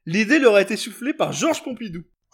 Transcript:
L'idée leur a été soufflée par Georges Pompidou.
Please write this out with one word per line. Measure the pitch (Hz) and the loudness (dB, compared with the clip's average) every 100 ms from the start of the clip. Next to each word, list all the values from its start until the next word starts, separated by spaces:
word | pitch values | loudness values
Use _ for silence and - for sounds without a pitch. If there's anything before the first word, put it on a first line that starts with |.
L'idée | - 185 214 311 | -6 -2 2 4
leur | 247 | 6
a | 302 | 6
été | 285 220 | 4 -2
soufflée | 233 - 247 | -8 -10 -6
par | 302 156 | -4 -4
Georges | 143 302 302 | -2 -2 -2
Pompidou. | 277 240 220 165 - _ _ | -6 -12 -12 -14 -16 _ _